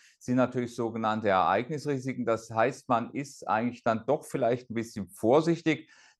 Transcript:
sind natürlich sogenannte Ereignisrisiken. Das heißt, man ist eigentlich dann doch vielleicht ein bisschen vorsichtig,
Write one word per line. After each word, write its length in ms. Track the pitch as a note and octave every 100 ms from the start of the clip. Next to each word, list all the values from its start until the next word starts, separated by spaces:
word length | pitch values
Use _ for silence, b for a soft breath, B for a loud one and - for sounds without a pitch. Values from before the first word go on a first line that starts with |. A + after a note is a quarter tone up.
| b b
sind 160 | - B2+
natürlich 400 | B2 B2+ A#2 A#2+
sogenannte 520 | A#2 A2+ A2 A2 G#2+
Ereignisrisiken. 920 | F#2+ E2 G2+ B2+ D3+ C3+ C3+ C3 B2
Das 280 | A#2 A2 -
heißt, 360 | A2+ B2 C#3 -
man 220 | A#2 A#2
ist 340 | B2 C#3 - -
eigentlich 340 | G#2+ A#2+ A#2+
dann 220 | A#2+ A2 -
doch 180 | D#3
vielleicht 460 | - C#3+ A#2 B2+ -
ein 40 |
bisschen 340 | A2 A2 G#2+ F#2
vorsichtig, 800 | - A2 D3 E3 E3 D#3+ D3+ - b b